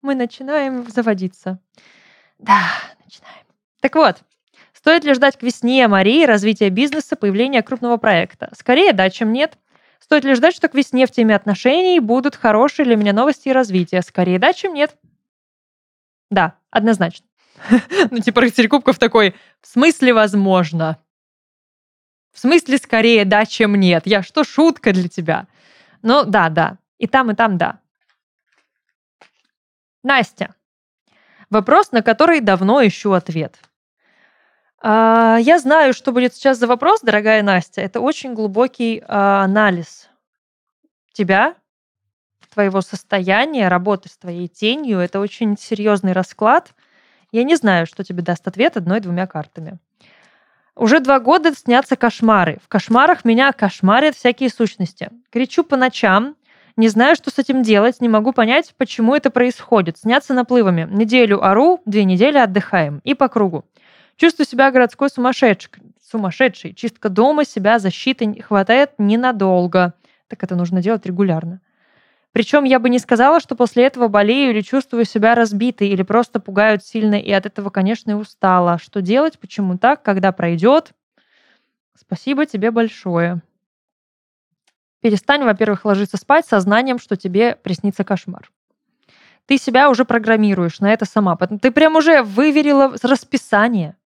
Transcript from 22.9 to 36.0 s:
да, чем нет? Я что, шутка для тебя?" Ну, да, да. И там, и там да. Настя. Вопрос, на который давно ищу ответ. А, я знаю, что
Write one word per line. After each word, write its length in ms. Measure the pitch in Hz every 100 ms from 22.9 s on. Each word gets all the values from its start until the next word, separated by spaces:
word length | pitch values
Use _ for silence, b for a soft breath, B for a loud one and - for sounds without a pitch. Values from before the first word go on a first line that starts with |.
| 226 226 233
да, 200 | 196 208
чем 300 | 220 - 214
нет? 320 | 202 185 170 -
Я 160 | 202
что, 200 | 180 -
шутка 480 | 294 - 330 - -
для 160 | 185 175
тебя?" 380 | - 160 160 - b b b b b
Ну, 220 | 220 277
да, 240 | 254 196 165
да. 300 | 160 165 185 _ _
И 80 | -
там, 240 | 269 247
и 40 |
там 240 | 214 233 185
да. 200 | 170 - _ _ _ _ _ _ _ _ _ _ _ _ _ _ _ _ _ _ _ _ _ _
Настя. 520 | 254 269 226 _ - _ _ _ _ _ _ b b b b
Вопрос, 420 | 214 196 320 415
на 100 | 240
который 380 | 226 226 320 320
давно 440 | 214 185 190 269 220
ищу 260 | - 208
ответ. 480 | 185 180 160 147 _ _ _ _ _ _ _ _ _ _ _ _ _
А, 580 | 226 214 226 226 226 226
я 180 | 233 339
знаю, 340 | 254 311 285
что 180 | 254